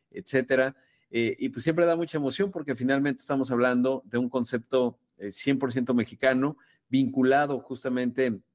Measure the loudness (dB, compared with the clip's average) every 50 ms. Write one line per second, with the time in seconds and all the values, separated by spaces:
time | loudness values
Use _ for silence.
0 | _ _ -16 -14 -8 -2 0 0 0 2 2 2 2 0 -2 _ _ _ _ _
1 | _ _ -2 0 0 0 -2 -2 -6 -6 -6 -4 -2 0 2 2 2 2 2 0
2 | -2 -4 -4 -4 -2 -2 -2 -2 -2 -2 -4 -6 -6 -6 -4 -2 0 0 2 2
3 | 2 0 -2 -4 -4 -4 -2 -2 0 0 2 2 2 4 4 2 2 0 0 -2
4 | -4 -4 -2 -2 -2 0 -2 -2 -2 -2 -4 -6 -4 _ 0 2 2 0 -2 _
5 | _ _ _ -14 -12 -12 -12 -4 -2 0 0 0 0 -2 -2 -2 0 0 2 0
6 | 0 -2 -4 0 2 2 2 2 0 -2 -4 -6 _ _ _ _ _ _ 0 2
7 | 2 2 0 2 2 4 4 4 2 0 -2 -6 -6 -10 -12 -8 -6 -4 -2 -2
8 | -2 -2 0 0 0 0 -2 -4 -10 _ _